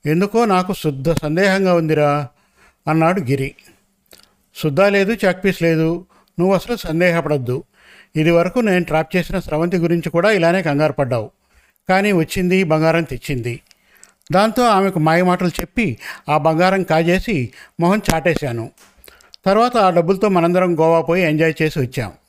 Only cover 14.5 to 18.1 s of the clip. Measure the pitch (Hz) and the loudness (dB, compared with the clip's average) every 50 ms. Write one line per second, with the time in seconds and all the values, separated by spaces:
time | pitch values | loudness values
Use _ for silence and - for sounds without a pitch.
14.5 | 214 247 247 240 214 190 196 196 190 180 151 156 160 170 185 180 180 185 185 175 | 0 0 2 2 4 2 2 0 0 0 0 2 2 2 2 2 2 0 0 -2
15.5 | 160 - 165 - _ - 226 170 117 - - - - - _ - 151 156 139 160 | -2 -4 -10 -8 _ -4 -4 -2 -4 -8 -12 -16 -16 -16 _ -2 -2 0 2 0
16.5 | 160 156 180 185 190 190 180 - 160 160 170 170 175 190 - - - 151 123 110 | 0 2 2 0 0 -2 -2 0 0 0 2 2 0 0 0 -2 -4 -4 -4 -6
17.5 | - - - - _ - 165 175 196 214 208 - | -10 -18 -20 -20 _ -2 0 0 0 0 0 -2